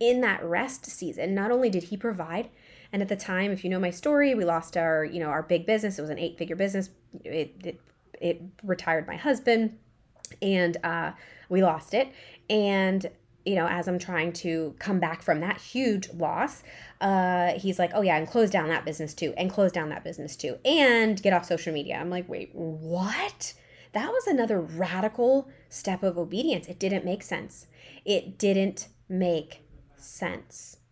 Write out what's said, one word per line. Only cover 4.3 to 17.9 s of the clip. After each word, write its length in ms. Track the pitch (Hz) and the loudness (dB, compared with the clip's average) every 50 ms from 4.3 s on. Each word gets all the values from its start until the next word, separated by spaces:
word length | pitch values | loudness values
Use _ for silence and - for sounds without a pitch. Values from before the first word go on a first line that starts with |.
| 254 | 4
we 100 | 220 185 | 2 2
lost 320 | 170 165 165 165 - - | 2 2 0 -2 -2 -2
our, 280 | 175 165 165 160 156 156 | 0 2 2 2 2 0
you 160 | 147 151 175 | -2 -2 -4
know, 80 | 160 151 | -2 -2
our 140 | 147 156 | -2 -2
big 240 | 160 - 175 175 175 | 2 2 2 2 4
business. 320 | 214 220 214 214 202 190 - | 2 0 2 0 -2 -4 -4
It 40 | |
was 80 | 151 151 | -6 -6
an 80 | 147 - | -4 -4
eight-figure 380 | 170 165 - - 175 185 165 | -4 -6 -6 -6 -6 -6 -2
business. 340 | 180 196 196 196 196 190 - - _ _ _ - - | -2 -2 0 0 -2 -4 -4 -10 _ _ _ -20 -16
It, 320 | - - - 160 143 - - 190 185 | -10 -6 -4 -4 -4 -4 -8 -12 -12
it, 160 | 175 - - _ _ _ _ _ _ - - | -12 -12 -12 _ _ _ _ _ _ -12 -4
it 220 | 175 170 170 - 175 190 - - - | -2 -2 -2 -2 -6 -16 -18 -12 -4
retired 420 | 190 180 - - 170 160 156 156 | -4 -4 -2 0 0 0 0 0
my 100 | - 147 | -4 -10
husband, 600 | 151 - 294 269 - - 240 233 226 220 214 220 - _ _ _ _ _ _ _ _ - - - - | -4 0 0 0 2 4 4 4 4 2 0 -2 -8 _ _ _ _ _ _ _ _ -14 -14 -8 -4
and, 360 | 208 196 196 185 175 170 170 - | 0 2 4 4 4 2 0 0
uh, 300 | - 170 165 170 160 151 - - - - - - - - | -2 -2 -2 -2 -2 -4 -6 -10 -18 -20 -20 -20 -6 0
we 140 | 180 190 | 4 4
lost 320 | 190 175 160 156 - - - | 6 6 4 2 -4 0 0
it. 180 | 233 269 262 - - - - - - _ - | 2 2 0 -4 -14 -20 -20 -20 -16 _ 0
And 600 | 214 214 202 202 196 190 190 185 190 190 190 - - _ _ _ _ _ _ | 2 2 4 4 4 4 4 4 2 0 -2 -4 -10 _ _ _ _ _ _
you 100 | 202 202 | 0 0
know, 120 | 175 165 | 2 2
as 220 | 175 180 175 170 185 | 2 0 -2 -2 -2
I'm 100 | 180 175 | -2 -4
trying 340 | 175 - 180 160 160 175 170 | -4 -2 -2 -2 -2 -2 -4
to 400 | - - 170 165 165 160 147 - - | -4 -4 -2 -2 -2 -2 -4 -6 -6
come 220 | - 202 196 180 | -2 0 0 2
back 220 | 175 156 170 - | 2 0 -2 -4
from 180 | - - 156 151 | 0 0 0 2
that 200 | 170 190 - - | 0 -2 -4 -6
huge 480 | - - - 254 269 233 208 196 190 - | -8 -6 -4 0 2 2 2 0 -2 -6
loss, 500 | - 170 165 151 - - 240 294 - - - - - - - - - _ | -6 -4 -2 -2 0 -2 -2 -4 -4 -10 -16 -18 -20 -20 -20 -20 -6 _
uh, 520 | - 196 196 190 180 180 180 180 175 175 - 190 | 2 2 4 4 4 4 4 4 2 2 2 0
he's 200 | 196 190 185 - | -2 -2 2 2
like, 120 | 180 175 | 0 2